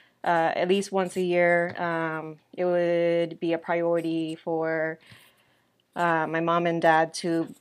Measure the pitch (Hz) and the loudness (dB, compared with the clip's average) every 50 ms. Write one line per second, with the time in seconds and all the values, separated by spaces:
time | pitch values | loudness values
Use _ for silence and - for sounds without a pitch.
0 | _ _ _ _ - 175 170 165 165 160 - - 180 180 196 202 196 - 196 190 | _ _ _ _ -2 0 2 2 2 0 0 0 0 2 2 0 0 -2 -2 -2
1 | 185 180 - 190 185 180 175 175 175 175 175 175 170 180 - - 175 170 165 165 | -2 -2 -2 -4 -2 0 2 4 4 4 4 2 2 -2 -4 -6 -6 -4 -2 -2
2 | 165 160 160 160 156 156 156 - _ _ - - 180 180 175 175 175 170 170 170 | -4 -4 -6 -8 -10 -12 -14 -16 _ _ -8 -4 0 0 2 2 2 2 2 2
3 | 170 170 170 170 170 160 165 - 175 165 165 160 - - 170 170 170 170 170 170 | 2 2 2 0 0 -2 -4 -6 -2 -2 -2 -2 -2 -2 -2 0 0 0 0 0
4 | 165 165 165 165 160 156 160 - - 175 165 160 160 160 160 160 156 160 160 160 | -2 -2 -4 -4 -4 -6 -8 -10 -8 -6 -4 -4 -2 -2 -2 -2 -4 -4 -6 -10
5 | _ - - - - _ _ _ _ _ _ _ _ _ _ _ _ _ - 175 | _ -20 -20 -20 -20 _ _ _ _ _ _ _ _ _ _ _ _ _ -6 -2
6 | 175 170 165 160 156 151 160 165 170 170 170 175 170 170 165 170 165 165 160 160 | 0 2 2 0 0 -2 -2 -2 0 2 2 2 2 0 0 2 4 4 6 6
7 | 165 160 - - - 175 165 165 160 - - _ | 4 2 -2 -6 -4 -2 -2 -2 -2 -4 -10 _